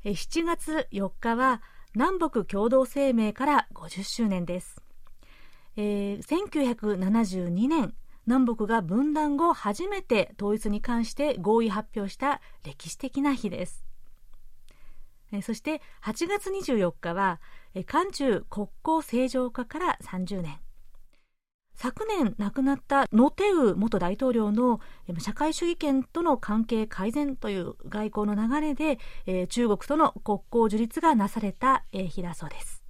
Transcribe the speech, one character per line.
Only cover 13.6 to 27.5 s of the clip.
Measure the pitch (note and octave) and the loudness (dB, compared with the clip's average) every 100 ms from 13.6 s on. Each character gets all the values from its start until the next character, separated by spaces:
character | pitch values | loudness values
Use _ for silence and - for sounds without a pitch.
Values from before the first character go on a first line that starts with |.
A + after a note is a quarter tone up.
| F#3 | -6
す。 | - - - - - - - - - - - - - - - - | -6 -8 -8 -14 -16 -16 -16 -14 -16 -18 -16 -14 -12 -14 -18 -10
え | G3+ | -8
ー、 | |
そ | - | -4
し | A3 | -4
て、 | - D#4 - - | -4 -6 -8 -10
八 | - A3 E4+ | -8 -2 0
月 | G#4 G4 | 0 -2
二 | G4 | -4
十 | F4+ A#3 | 0 2
四 | F3+ | 2
日 | - E3+ | 0 -4
は、 | F3 G3 E3 - - - F#3 | 0 0 0 -10 -16 -12 -10
え | |
ー、 | - | -2
韓 | D4 F#4+ | 0 0
中 | - C#4 F#3 - | 0 2 2 -2
国 | - G3+ - | -6 -6 -4
交 | - D#4+ - | 0 0 0
正 | A#3 B3+ | 0 0
常 | B3+ B3 | 0 -2
化 | B3 A#3 | -4 -8
か | D#4 | -2
ら | F4+ - | -2 -2
三 | - F#3 F#3 | -6 -6 -4
十 | F#3+ | -4
年。 | D#3+ D3 - - - - - _ _ _ _ _ _ - | -4 -6 -12 -14 -16 -16 -20 _ _ _ _ _ _ -8
昨 | B3 - A4 | -6 -4 -2
年 | G4+ A#3 - | 2 0 0
亡 | G3+ | -4
く | - | 0
な | C4+ C#4 | 2 0
っ | |
た | - C#4 C4 | 2 2 6
ノ | G#3+ C4+ | 6 6
テ | - G4+ | 4 2
ウ | F4+ A#3+ - | 6 4 4
元 | A3 G3 | 0 2
大 | F3 | 0
統 | G3+ C4 | 0 2
領 | A3+ G#3 | 2 2
の、 | G#3+ B3 A#3 - - - | 2 2 2 -4 -14 -8
え | |
ー、 | E3+ | -6
社 | G#3 | -6
会 | - D4+ D#4+ | -2 -2 0
主 | E4+ | -2
義 | F4 | 0
権 | D4+ C4+ | 0 0
と | B3+ E4 | 0 0
の | F4 B3 | 2 2
関 | - G#3+ A3+ | 2 0 2
係 | A3+ A3 | 0 -2
改 | - G3 | -2 -2
善 | C#4 C#4+ C4 | -2 -2 -4
と | |
い | A3 | -4